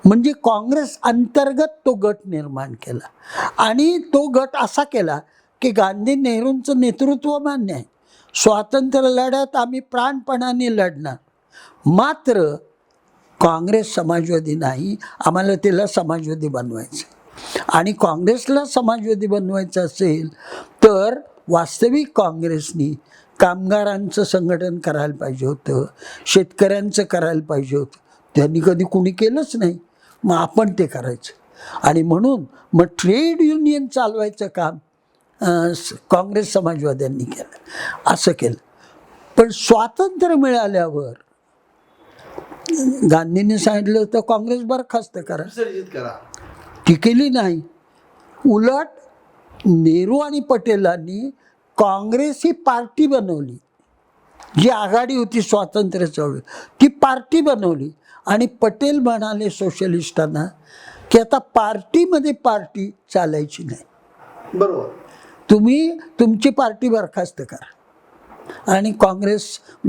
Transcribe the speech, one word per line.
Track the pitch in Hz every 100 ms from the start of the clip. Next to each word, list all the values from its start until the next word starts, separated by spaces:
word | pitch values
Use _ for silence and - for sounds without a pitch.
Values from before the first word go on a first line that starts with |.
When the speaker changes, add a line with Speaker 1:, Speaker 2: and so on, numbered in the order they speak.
| 185
Speaker 1:
म्हणजे | 220 247
काँग्रेस | 285 233 214 226 285 285 -
अंतर्गत | 247 240 247 294 277 269 311 - 269
तो |
गट | 220 208 208 196
निर्माण | 160 147 131 135
केला. | 117 - 120 - _ - - - -
आणि | 220 240 311 349
तो | - 277 294
गट | 254 262 -
असा | 214 -
केला | 285 247 165 147 - _ _ _
की, | 254
गांधी | 214 190 202 220 277
नेहरूंचं | 262 226 254 269 247 262
नेतृत्व | 247 226 269 285 294 294
मान्य | 285 277 196
आहे, | 143 - _ _ _ _ -
स्वातंत्र्य | 214 208 214 269 262 269 262
लढ्यात | 254 254 269 269 277
आम्ही | 240 254
प्राणपणाने | 262 247 247 269 247 254 254 247 247 220
लढणार, | 180 143 151 - _ _ _ - - _ 143
मात्र | 180 262 311 - 214 156 147 _ _ _ _ _ _ _ _
काँग्रेस | 170 160 175 220 214 -
समाजवादी | 165 170 165 170 156 151
नाही, | 139 131 190 208 - - 160
आम्हाला | 175 196 196
तिला | 208 185 202
समाजवादी | - 165 165 156 156 151
बनवायचं. | 131 123 113 127 - - _ _ - - - -
आणि | 165 185
काँग्रेसला | 208 185 156 180 240 254 277 285
समाजवादी | 262 233 233 214 208 208
बनवायचं | 202 190 196 180 185 170
असेल, | - 190 156 160 - - - - _
तर | 220 196 208 262 - _ -
वास्तविक | 170 165 - 233 285 285 -
काँग्रेसनी | 185 160 165 156 147 165 143 147 _ _ _ _
कामगारांचं | 185 180 185 208 208 196 196 -
संघटन | 202 190 170 170 180 170
करायला | 156 151 147
पाहिजे | 143 139 131 131
होतं, | 139 - 131 - _ - - -
शेतकऱ्यांचं | 190 180 - 196 202 202 202
करायला | 196 175 165 160
पाहिजे | 156 147 135 143
होतं. | 143 _ _ _ _ 147
त्यांनी | 147 165
कधी | 165 175
कुणी | 185 190 185
केलंच | 185 220 269 302 233
नाही. | 180 175 _ _ _ _
मग | 202 170
आपण | 165 - 214 180
ते | 160
करायचं. | 131 123 120 - - _ _ - - 147
आणि | 165
म्हणून | 165 175 247 254 135 - _
मग | 165
ट्रेड | 175 - 180 226 330 330
युनियन | 311 311 294 294 269
चालवायचं | 262 226 220 208 208 196
काम, | 185 160 165 _ _ _ _ _ _
अ, | 196 175 170 165
स-, | - - _
काँग्रेस | 180 190 208 202
समाजवाद्यांनी | 196 170 160 147 135 135 135
केलं, | 120 - - - - - - - -
असं | - -
केलं. | 160 120 107 _ _ _ _ _ - - -
पण | 233
स्वातंत्र्य | 208 - 226 226 - 381 370 349 320
मिळाल्यावर | 269 240 208 190 170 147 131 117 _ _ _ _ _ _ _ _ _ - - - - - - 320 262 262 180
गांधींनी | 160 165 180 208 214
सांगितलं | 220 208 208 220
होतं, | 214 226
"काँग्रेस | 220 220 226 247
बरखास्त | 233 254 247 233 - 185 160
करा." | 165
Speaker 2:
विसर्जित | 175 233 226 190 -
करा. | 143 120 - - - - - - - -
Speaker 1:
ती |
केली | 160 226 233 285
नाही. | 254 196 165 156 _ _ _ _ _ _ - 147
उलट | 202 233 269 311 - - _ _ _ _ - 202
नेहरू | 165 160 165 185 269
आणि | 294 294
पटेलांनी | 285 247 240 202 185 175 160 196 269 - _ _ _ -
काँग्रेस | 208 190 214 240 294 277 339
ही |
पार्टी | 339 - 240 240 - 302
बनवली, | 269 196 160 135 120 _ _ _ _ _ _ _ _ - -
जी | 220
आघाडी | 226 202 220 247 262
होती | 226 226
स्वातंत्र्य | 202 208 185 214 196 180 170
चळवळ, | 151 147 135 - - - _
ती | 277
पार्टी | - 269 262 247 320
बनवली. | 294 190 185 156 139 - _ - -
आणि | 208 240
पटेल | - 220 220 285 294
म्हणाले | 240 226 214 208 214
सोशलिस्टांना | - 190 - 190 170 156 - 156 151 165 _ _ - - - -
की, | 233
"आता | 226 269
पार्टीमध्ये | - 240 214 208 - 330 359 330 294
पार्टी | 269 247 214 175 202 196 - _
चालायची | 190 165 151 147 -
नाही. | - 117 - _ _ _ - - - 185
Speaker 2:
बरोबर. | 196 156 - - - - - - -
Speaker 1:
तुम्ही | 214 220 277 320 330
तुमची | - - 233 220 277
पार्टी | - 247 214 254
बरखास्त | 220 185 - 180 - 131
करा | - - _ _ _ _ _ _ - - - -
आणि | 196 214
काँग्रेस | 214 196 185 202 208 - - - -